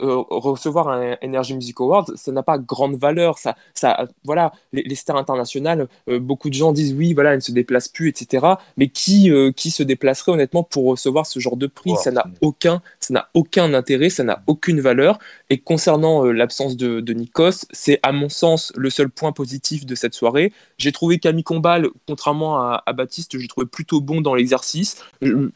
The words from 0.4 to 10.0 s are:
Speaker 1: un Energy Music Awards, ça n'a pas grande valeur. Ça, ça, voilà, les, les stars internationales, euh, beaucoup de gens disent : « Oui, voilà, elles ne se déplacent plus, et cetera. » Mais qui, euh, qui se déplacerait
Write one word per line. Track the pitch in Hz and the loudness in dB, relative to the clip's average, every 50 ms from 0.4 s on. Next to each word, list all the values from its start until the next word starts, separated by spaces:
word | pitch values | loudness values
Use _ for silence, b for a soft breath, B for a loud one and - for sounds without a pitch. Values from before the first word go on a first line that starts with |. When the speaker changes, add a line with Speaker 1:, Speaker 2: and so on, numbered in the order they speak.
| 117 139 135 127 - 156 147 170 160 147 | -2 -2 -4 -2 -4 -2 0 0 0 0
Speaker 1:
un | 131 123 123 120 123 - | -2 -2 -4 -4 -6 -6
Energy | - 131 131 131 127 123 135 | -8 -4 -4 -4 -4 -4 -6
Music | 131 120 120 120 - | -10 -10 -12 -6 -4
Awards, | 127 131 175 202 175 - - | 0 2 2 2 2 0 -12
ça | - - 143 | -10 -10 -6
n'a | 131 135 | -6 -4
pas | 131 - 156 139 | -2 0 -2 -2
grande | 127 - - - 139 139 139 | -2 -6 -2 -2 -2 -2 -2
valeur. | 127 135 143 156 175 170 165 147 - | 0 0 0 2 2 0 0 0 -2
Ça, | - 131 - b b b | -6 -8 -8 b b b
ça, | b - - 127 110 - 127 120 _ _ _ | b 0 0 2 2 0 -2 -8 _ _ _
voilà, | 139 151 175 170 151 b b b b | -4 0 0 0 0 b b b b
les, | - 139 | -8 -8
les | - 131 139 | -6 -6 -8
stars | 131 - - 151 | -8 -6 -4 -2
internationales, | 139 135 - 135 127 120 120 - 139 139 160 170 160 135 - b b b - | -2 -2 -2 -4 -4 -4 -4 -6 -4 -2 -2 -2 -2 -2 -6 b b b -4
euh, | 123 120 | -4 -4
beaucoup | 127 127 139 - - 151 | -2 -4 -6 -4 -4 -6
de | 135 | -2
gens | 135 156 160 | 2 2 2
disent : « | 151 147 156 139 135 143 | 4 2 0 0 0 0
Oui, | 165 170 165 | 0 0 2
voilà, | 143 143 147 | 4 4 4
elles | 143 | 2
ne | 135 | 2
se | 127 - | -2 -2
déplacent | 120 123 123 - 123 123 - | 0 0 0 2 0 -2 -2
plus, | - _ - 160 156 | -4 _ -2 -2 -2
et | - | -2
cetera. » | - 123 _ - 127 135 175 190 185 B B B | -4 -6 _ -2 2 4 4 2 2 B B B
Mais | - 135 139 | 0 0 0
qui, | - - - 180 196 202 196 185 | 0 -4 0 4 6 6 6 6
euh, | 147 139 135 135 | 6 6 4 4
qui | 131 - - 165 | 2 -2 -4 -4
se | 160 - 147 | -2 -2 0
déplacerait | 131 131 - | -2 -2 0